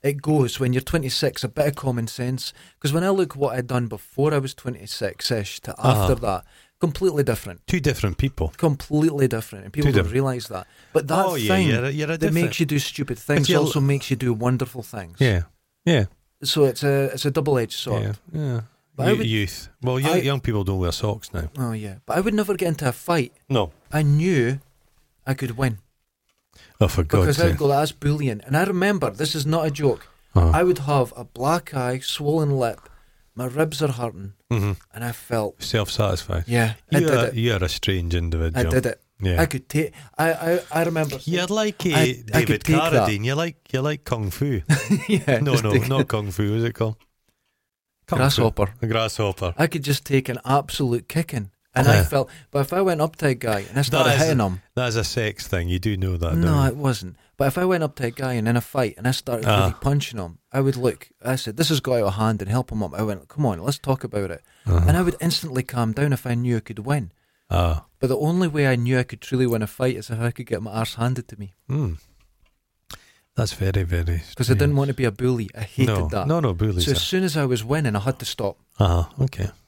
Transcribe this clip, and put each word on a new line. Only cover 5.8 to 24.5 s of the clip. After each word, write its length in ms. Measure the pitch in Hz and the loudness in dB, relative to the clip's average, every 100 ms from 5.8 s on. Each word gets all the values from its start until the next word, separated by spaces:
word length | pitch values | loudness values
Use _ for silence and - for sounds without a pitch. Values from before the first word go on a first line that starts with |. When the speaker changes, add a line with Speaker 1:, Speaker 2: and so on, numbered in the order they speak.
| 135 107 | 2 4
Speaker 1:
after 120 | 92 - | 4 2
that, 280 | 110 92 - - _ _ | 0 -4 -8 -20 _ _
completely 460 | 170 143 185 147 | -2 2 0 2
different. 420 | 139 110 101 85 - | 0 0 -6 -14 -4
Speaker 2:
Two 140 | 180 | 0
different 360 | 147 120 104 85 | 0 0 -2 0
people. 360 | 135 - 78 - | -2 0 -4 0
Speaker 1:
Completely 680 | 165 143 - 151 160 143 131 | 0 0 0 2 2 2 0
different, 380 | 113 - 101 | 0 -6 -14
and 80 | 98 | -10
people 180 | 147 147 | 0 4
Speaker 2:
Two 60 | 110 | 4
Speaker 1:
don't 80 | |
Speaker 2:
different. 100 | 82 | 2
Speaker 1:
realise 320 | 123 135 127 - | 0 0 -2 -6
that. 220 | 92 92 _ - | -10 -12 _ -2
But 160 | 156 143 | -2 2
that 180 | 165 190 | 2 2
Speaker 2:
Oh, 80 | |
yeah, 140 | 160 107 | 0 2
Speaker 1:
thing 180 | 190 165 | 4 4
Speaker 2:
you're 160 | 120 131 | 2 0
a, 40 | |
you're 160 | 147 151 | -2 -4
a 40 | |
Speaker 1:
that 80 | 165 | -2
Speaker 2:
different 240 | 156 160 147 | 0 2 0
Speaker 1:
makes 140 | - | 0
you 60 | 156 | 0
do 120 | 147 | 0
stupid 380 | - - 135 120 | -2 -6 -6 -6
Speaker 2:
But 60 | |
Speaker 1:
things 240 | - 147 139 | 0 2 4
Speaker 2:
you're 100 | 170 | 4
Speaker 1:
also 200 | 151 147 | 4 2
makes 280 | 135 139 - | 2 0 -2
you 60 | 123 | -2
do 160 | 127 | 0
wonderful 520 | 110 123 127 127 127 | 0 0 0 -2 -8
things. 320 | 110 110 87 85 | -12 -12 -12 0
Speaker 2:
Yeah, 220 | 131 95 80 _ _ _ | 2 4 0 _ _ _
yeah. 200 | - 151 98 _ _ _ | 2 2 2 _ _ _
Speaker 1:
So 200 | 139 - 139 | -4 2 2
it's 180 | 120 | 2
a, 220 | 143 139 135 | 0 2 0
it's 180 | 131 | -2
a 80 | 147 | -2
double-edged 400 | 139 147 131 110 | 0 0 0 0
sword. 440 | - - 101 104 104 - | -6 -4 -2 -2 -6 -8
Speaker 2:
Yeah, 80 | 156 | -6
yeah. 200 | 147 117 113 _ _ | -4 -4 -8 _ _
Speaker 1:
But 140 | - - | -2 2
I 20 | |
Speaker 2:
Yo-, 60 | 220 | 2
Speaker 1:
would 100 | 113 | 2
Speaker 2:
youth. 420 | 110 98 - - _ | 0 -2 -6 -16 _
Well, 160 | 127 127 | -2 0
young, 140 | 143 | 2
Speaker 1:
I 40 | 180 | 2
Speaker 2:
young 200 | 135 139 | 0 -2
people 220 | - 107 | -2 -2
don't 160 | 95 95 | 0 0
wear 140 | 90 | -2
socks 400 | - 110 107 - | -2 -4 -4 -8
now. 160 | 92 80 139 | -8 -8 -6
Speaker 1:
Oh, 140 | 123 | -6
yeah. 240 | 110 104 98 - | -6 -10 -14 -4
But 120 | 147 | -2
I 20 | |
would 140 | 196 | 0
never 200 | 208 202 | 0 0
get 140 | 185 180 | -2 -2
into 200 | 151 139 | 0 -2
a 40 | |
fight. 400 | - - 170 123 _ _ | -4 -2 -2 -2 _ _
Speaker 2:
No. 240 | 131 87 - _ | 0 0 -6 _
Speaker 1:
I 100 | 151 | 0
knew 580 | 147 147 175 160 117 | 4 4 4 2 2